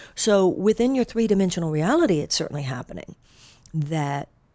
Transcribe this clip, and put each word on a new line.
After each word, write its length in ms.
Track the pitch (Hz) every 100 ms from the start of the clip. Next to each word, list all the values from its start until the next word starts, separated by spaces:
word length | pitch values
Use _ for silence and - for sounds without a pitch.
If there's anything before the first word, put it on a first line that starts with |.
| -
So 340 | - - 202 185
within 460 | - 190 214 247
your 100 | 269
three-dimensional 680 | 233 226 226 196 190 180 165
reality, 500 | 151 165 311 330 160
it's 140 | -
certainly 280 | - - 147
happening. 520 | 135 123 - 87 - - _ _ - - -
That, 560 | 160 147 160 143 143 143 _ _